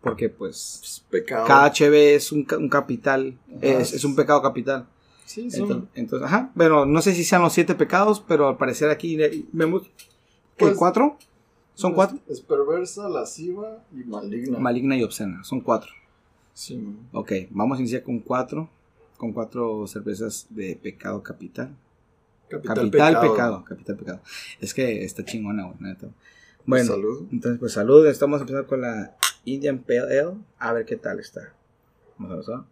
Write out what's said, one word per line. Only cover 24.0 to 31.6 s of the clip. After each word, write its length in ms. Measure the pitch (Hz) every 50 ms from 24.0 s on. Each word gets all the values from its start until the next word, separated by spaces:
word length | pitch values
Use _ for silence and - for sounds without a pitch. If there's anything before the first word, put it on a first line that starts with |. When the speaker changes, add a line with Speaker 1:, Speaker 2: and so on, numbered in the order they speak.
| - - 90 95 _ - - - - - - _
Speaker 1:
Es 120 | - 101 -
que 320 | - 131 123 110 104 98
está 200 | 90 - - 101
chingona, 400 | - - 113 107 101 104 104 95
güey, 120 | 90 90 -
neta. 260 | - 98 92 - - 101 107 _ _ _ _ _ _ _ _ _ _
Bueno, 280 | - 131 127 123 113 101
Speaker 2:
Salud. 340 | 98 98 107 120 139 85 98 -
Speaker 1:
entonces, 260 | 117 - 123 120 120
pues, 140 | 123 113 -
salud. 340 | - 120 117 135 151 156
Estamos 340 | 151 135 - 151 143 143 147
empezando 280 | 135 123 135 139 135 -
con 120 | 139 131 123
la 340 | 120 113 107 98 - - _ - - - _ _
Indian 360 | 120 131 139 139 147 135 127
Pale 400 | 123 _ 123 120 127 135 131 135
Ale. 140 | 147 170 190 214 214 _ _ _
A 120 | 127 117 117
ver 120 | 117 113
qué 80 | - -
tal 220 | 110 - 110 98 98
está. 340 | - - _ - - - _ _